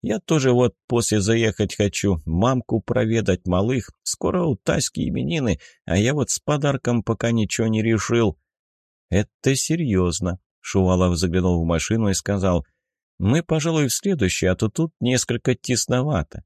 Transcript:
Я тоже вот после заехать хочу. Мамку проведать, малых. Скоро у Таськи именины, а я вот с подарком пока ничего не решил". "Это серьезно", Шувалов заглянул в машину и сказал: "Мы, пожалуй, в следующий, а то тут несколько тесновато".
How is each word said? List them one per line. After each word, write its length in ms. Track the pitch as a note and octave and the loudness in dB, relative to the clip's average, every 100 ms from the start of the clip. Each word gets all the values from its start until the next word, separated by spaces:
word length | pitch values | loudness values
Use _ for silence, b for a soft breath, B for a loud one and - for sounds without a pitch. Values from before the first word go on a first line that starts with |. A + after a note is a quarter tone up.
Я 180 | - C#3+ | -4 -6
тоже 320 | - D#3+ C3 | 0 2 4
вот 240 | B2 B2 - _ | 4 2 -2 _
после 320 | A#2+ A2 G#2+ | -2 2 0
заехать 560 | F#2+ A2+ A2+ - G2+ - | 2 2 0 0 -4 0
хочу. 460 | G2+ - G#2 F2 - | -2 0 0 0 -2
Мамку 560 | E2 A#2 B2+ - A2+ | 0 2 0 -2 -4
проведать, 640 | - A#2 A2+ A2+ G2 F#2 - | -2 -2 2 0 2 0 0
малых. 460 | F2+ G#2+ C3 - - | 0 0 -2 -6 -12
Скоро 420 | - - - F3+ E3 | -12 -6 -2 -2 -2
у 100 | B2 | -2
Таськи 520 | - D#3 - - - | -2 -2 -2 -4 -4
именины, 520 | B2 C3 E3 B2 D#2 B B - | -2 -2 -2 0 -2 B B -2
а 120 | F2 | 0
я 160 | A2 | 0
вот 160 | D3 C3 | 0 -2
с 100 | - | -4
подарком 640 | - D3 C#3+ C#3 - A#2+ | -4 -2 0 -2 0 -2
пока 280 | G#2+ A2 A#2 | -2 -2 0
ничего 360 | A#2 G#2 - A2+ | 0 -2 -2 0
не 160 | A2 | 0
решил". 540 | A2 A2+ - A#2 A2 - _ _ _ _ _ _ _ | 2 0 2 2 2 -2 _ _ _ _ _ _ _
"Это 460 | F2 G#2+ _ C3+ C3+ | -2 -2 _ 0 0
серьезно", 840 | - E3 D3 F#2+ F2+ E2 F#2 F2+ _ _ | -2 -2 0 2 0 -2 -4 -6 _ _
Шувалов 560 | - G2 F#2 F#2 F2+ F2 | -4 2 4 4 2 2
заглянул 440 | F2+ F2+ F2+ F2 | 0 2 2 2
в 40 | E2 | 2
машину 440 | E2 - A2+ G#2+ | 0 0 0 0
и 40 | |
сказал: 520 | F#2+ - G2+ F#2+ F2 - _ _ _ _ _ | -2 -2 -2 0 0 -2 _ _ _ _ _
"Мы, 260 | F#2+ D3 | 0 0
пожалуй, 440 | E3 D#3+ D#3+ D#3+ C#3 | 0 -2 0 0 0
в 60 | |
следующий, 520 | - G3+ F3 F#2+ - F#2 | -2 -2 0 0 0 0
а 100 | F2+ | 0
то 140 | A2 | -2
тут 240 | - D#3+ _ | -2 -4 _
несколько 560 | A#2 B2+ - A#2+ - B2 | -2 -2 -2 -4 -2 -4
тесновато". 880 | - A#2+ - B2+ C#3+ A#2 D#2 - | -2 -4 0 -2 0 -2 -4 -12